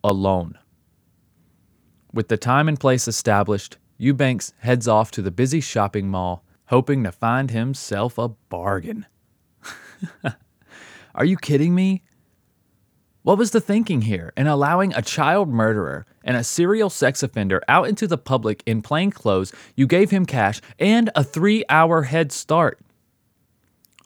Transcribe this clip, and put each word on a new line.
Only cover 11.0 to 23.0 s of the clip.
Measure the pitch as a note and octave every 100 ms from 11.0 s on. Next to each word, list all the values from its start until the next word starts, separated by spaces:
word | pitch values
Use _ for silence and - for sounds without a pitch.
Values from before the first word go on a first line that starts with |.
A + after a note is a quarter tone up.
| -
Are | -
you | D#3 F3+
kidding | - C#3+ D#3+
me? | F3+ F#3+ F#3+ _ _ _ _ _ _ _ _ _ _ _ _
What | - G3
was | A3+
the | A3+
thinking | - G#3 A3+ D3+
here | A2 F#2+ E2 -
in | C#3+
allowing | C#3+ C#3+ F3 G3
a | A#2+
child | - - D3 F#3+ F3
murderer | A#2 A2 G#2+ D#2+ C2+ - _
and | - B2
a |
serial | A#2+ - F3 A3 G3+
sex | - B2+ B2+
offender | C3 - G2 F#2 -
out | D3+ F3
into | G#3 G#3
the | E3
public | - C3 A2+ G#2
in | - A2
plain | - D3+ G3
clothes? | - A2 F#2+ F#2 - - -
You | C3+
gave | E3+ G#3
him | F#3+
cash | F3+ C3 G2+ G#2 - -
and | F#3 A3+ A3+
a | -
three-hour | C#3 D#3+ G3 G#3+ - D3+ E3 E3
head | C3+ D#3+ D#3
start. | - - D#3+ D#3 - _ _